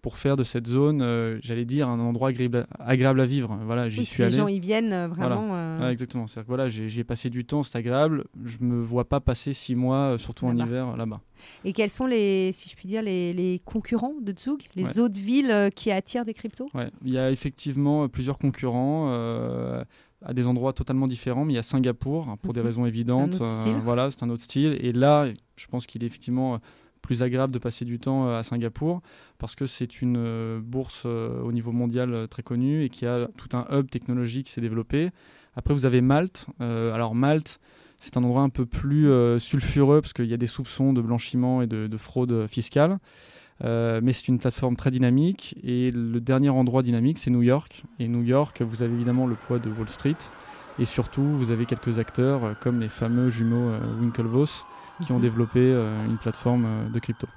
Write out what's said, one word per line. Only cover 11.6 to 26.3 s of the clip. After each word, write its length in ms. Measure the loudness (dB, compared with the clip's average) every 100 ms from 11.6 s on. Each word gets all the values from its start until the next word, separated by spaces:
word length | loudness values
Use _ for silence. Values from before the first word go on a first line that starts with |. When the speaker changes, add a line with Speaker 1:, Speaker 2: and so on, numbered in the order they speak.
| -8
Speaker 2:
Et 60 |
quels 200 | -2 -2
sont 160 | 0 0
les, 440 | 2 2 2 0
si 160 | -4 -12
je 80 | -18
puis 120 | -8
dire, 160 | -6
les, 280 | -2 -2 -2
les 280 | -2 -2 -2
concurrents 520 | -4 -6 -2 -2 -2 -6
de 140 | -8 -6
Zug, 260 | -4 -6 -6 -4
les 100 | -2
Speaker 1:
Ouais. 120 | 2
Speaker 2:
autres 220 | 2 0
villes, 320 | 0 2 4
euh, 180 | 4 2
qui 220 | 0 -2
attirent 340 | -2 -2 -6 -6
des 80 |
cryptos ? 340 | -8 -12 -10 -10
Speaker 1:
Ouais, 160 | -6 -8 -8 -4
il 80 |
y 60 | 0
a 100 | 0
effectivement, 760 | 0 -4 -6 -4 0 2 2 0
euh, 20 |
plusieurs 320 | -2 -4 -2
concurrents, 680 | -2 0 -2 0 0 0 0
euh, 720 | -2 -2 -4 -4 -4 -4 -6 -8 _ _ _ -8
à 80 |
des 140 | 0 2
endroits 260 | 2 0
totalement 340 | -2 -2 0 0
différents, 380 | -2 -4 -2 0
mais 80 |
il 40 | 0
y 20 |
a 40 |
Singapour, 640 | 0 2 2 0 -2 -4 -4
hein, 100 | -8
pour 120 | -6
des 80 | -2
Speaker 2:
Mhm. 40 | -2
Speaker 1:
raisons 160 | 0
Speaker 2:
C'est 40 | 0
un 40 |
Speaker 1:
évidentes, 460 | 0 0 2 2 0
Speaker 2:
autre 80 |
Speaker 1:
euh, 180 | -2 0
Speaker 2:
style. 140 | 0 0
Speaker 1:
voilà, 260 | 0 0 0
c'est 140 | -2
un 80 | -4
autre 100 | -6
style. 340 | -4 0 2 0
Et 120 | 0
là, 340 | 4 6 6 4 -4 _ -20
je 100 | -8
pense 180 | -8 -8
qu'il 160 | -8
est 60 | -8
effectivement, 480 | -8 -4